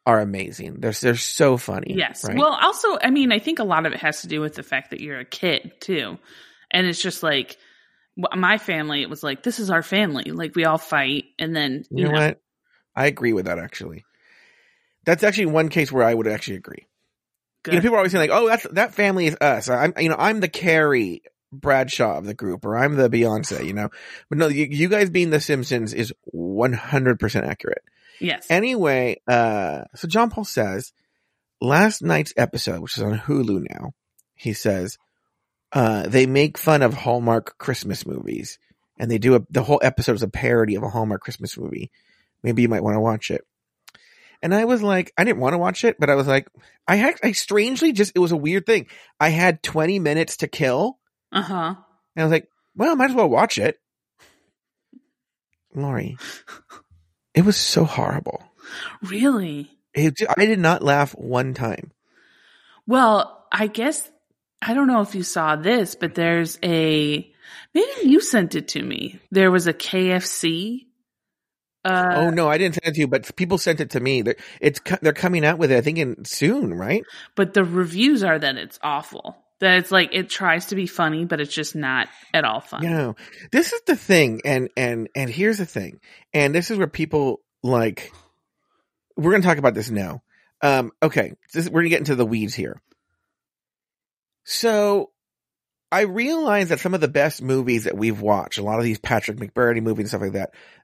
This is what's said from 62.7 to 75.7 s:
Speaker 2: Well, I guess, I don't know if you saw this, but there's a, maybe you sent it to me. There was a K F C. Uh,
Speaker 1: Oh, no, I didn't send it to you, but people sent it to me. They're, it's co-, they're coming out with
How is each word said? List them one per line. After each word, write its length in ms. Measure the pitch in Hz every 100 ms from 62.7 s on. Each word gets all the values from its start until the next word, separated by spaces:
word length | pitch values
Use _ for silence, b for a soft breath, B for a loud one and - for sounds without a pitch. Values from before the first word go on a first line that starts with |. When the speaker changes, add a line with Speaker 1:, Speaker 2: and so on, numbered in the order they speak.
| b -
Speaker 2:
Well, 600 | 262 233 208 - - _
I 160 | - 214
guess, 420 | 220 262 302 - _ _ _ _ _
I 120 | -
don't 140 | 254 262
know 140 | 233
if 140 | 202 196
you 80 |
saw 320 | 175 180 156 151
this, 400 | 175 247 180 -
but 200 | 165 -
there's 420 | 170 170 160 -
a, 680 | 175 165 160 156 147 151 - B B B B
maybe 180 | 320 523 554
you 160 | 294 320
sent 340 | - 233 170 160
it 140 | -
to 120 | -
me. 380 | 123 - - - _
There 200 | 190 190
was 160 | 180 170
a 60 |
K 380 | - - 185 185
F 140 | 185 -
C. 600 | - 165 165 208 254 - _ _ _ _ _ _ _ _ _ 185
Uh, 280 | 185 180 175
Speaker 1:
Oh, 140 | 165
no, 180 | 165 156
I 80 | 156
didn't 180 | 185 160
send 160 | 165
it 40 | 156
to 60 |
you, 60 | 139
but 260 | 131 - -
people 220 | 180 190
sent 220 | 175 156
it 100 | 135
to 80 | 127
me. 220 | 127 131
They're, 140 | 107 - B B
it's 200 | 143 -
co-, 180 | - 185
they're 120 | 156
coming 320 | - 180 175 151
out 120 | 165
with 140 | 147